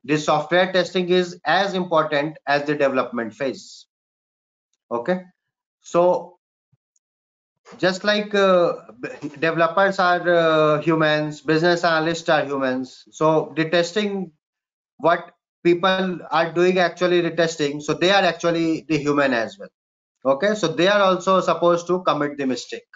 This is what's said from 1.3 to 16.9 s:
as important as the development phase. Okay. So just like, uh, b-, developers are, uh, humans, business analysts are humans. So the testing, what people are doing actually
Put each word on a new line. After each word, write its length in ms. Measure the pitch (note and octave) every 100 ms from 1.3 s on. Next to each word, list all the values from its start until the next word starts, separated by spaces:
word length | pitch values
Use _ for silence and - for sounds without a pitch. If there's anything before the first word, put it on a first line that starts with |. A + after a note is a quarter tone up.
| -
as 300 | C#3+ F3 G3
important 640 | F#3 E3+ D#3+ D#3 D3 D3+ D#3 -
as 180 | C#3+
the 120 | C#3+ D3
development 580 | C#3 B2+ - A#2+ A2+
phase. 520 | - C3+ G#2 - - _ _ _ _ _ _ _ _ _ _ _
Okay. 340 | A#2 A#2+ F#3 - _ _ _ _ _
So 580 | - E3+ F3+ D3 - _ _ _ _ _ _ _ _ _ _ _ _ _ - -
just 260 | F3+ F#3
like, 300 | G#3 G#3 G#3
uh, 400 | G3+ G3 F3+ E3+ - - -
b-, 280 | C3+ - D3 -
developers 600 | D#3+ D#3+ E3 F#3+ G3 F#3+
are, 300 | F3+ F3 E3+
uh, 520 | E3+ D#3+ D#3 D#3 D3
humans, 600 | D#3+ D#3+ D3+ D3+ D3+ D3
business 420 | D3 D#3 F3 E3+
analysts 440 | E3+ D#3+ D#3 E3 -
are 160 | D#3
humans. 600 | C#3 C#3+ C3 C3 B2+ - -
So 420 | - D#3 D#3 D#3 -
the 140 | D#3+
testing, 600 | F3 E3+ G#3+ G#3 G3 F3 _ _ _ _ _ _ _
what 340 | D3+ E3+ - _ _ _
people 540 | F3 F3 F#3+ F#3+ F#3+ E3+ -
are 220 | D#3 E3+
doing 260 | D#3 F3+ F#3
actually 420 | E3+